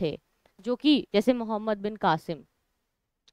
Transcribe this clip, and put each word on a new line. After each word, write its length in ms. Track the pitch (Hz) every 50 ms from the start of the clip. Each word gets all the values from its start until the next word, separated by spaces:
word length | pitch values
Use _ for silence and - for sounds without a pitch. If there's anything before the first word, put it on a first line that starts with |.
थे 180 | 180 156 - - _ _ _ _ _ _ _ _
जो 160 | 190 233 247
कि 300 | - - 294 302 240 - - -
जैसे 180 | 202 208 240 254
मोहम्मद 460 | 240 226 214 220 208 214 220 214 202
बिन 180 | 202 214 214
कासिम, 480 | 208 - 185 156 160 - - 165 143 - _ _ _ _ _ _ _ _ _ _ _ _ _ _ _ _ _